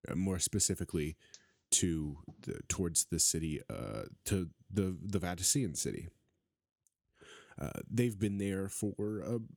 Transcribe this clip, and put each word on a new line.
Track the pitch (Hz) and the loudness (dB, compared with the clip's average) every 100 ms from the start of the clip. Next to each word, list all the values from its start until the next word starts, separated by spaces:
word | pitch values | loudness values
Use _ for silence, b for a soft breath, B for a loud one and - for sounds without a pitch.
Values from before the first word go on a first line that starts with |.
| - | -2
Uh, | |
more | 82 95 90 | 0 2 2
specifically, | - 104 - 92 90 85 76 - B B B B _ | 2 2 2 2 0 0 0 -4 B B B B _
to | - 90 80 76 73 - - | 2 4 2 -2 -6 -14 -12
the, | - 50 - | -10 -10 -6
towards | - 87 80 - | -2 2 2 2
the | 82 | 2
city, | - 82 80 73 - | 2 2 -2 -4 -6
uh, | - 50 53 - - - | -8 -6 -6 -8 -8 0
to | 98 85 - _ | 0 0 -8 _
the, | 101 95 92 | 0 0 0
the | 98 98 | -2 0
Vatican | 87 87 95 143 110 | 0 0 2 4 2
city. | 71 - - 85 _ _ _ _ _ _ _ _ _ _ B B B B - | 0 -2 -4 -8 _ _ _ _ _ _ _ _ _ _ B B B B -8
Uh, | 71 - - | -6 -6 -2
they've | 113 123 101 | 2 2 2
been | 104 101 | 0 2
there | 98 98 98 | 0 0 -2
for | - 107 95 104 107 90 | -2 -2 -2 -4 -2 -2
a | 120 113 | -4 -4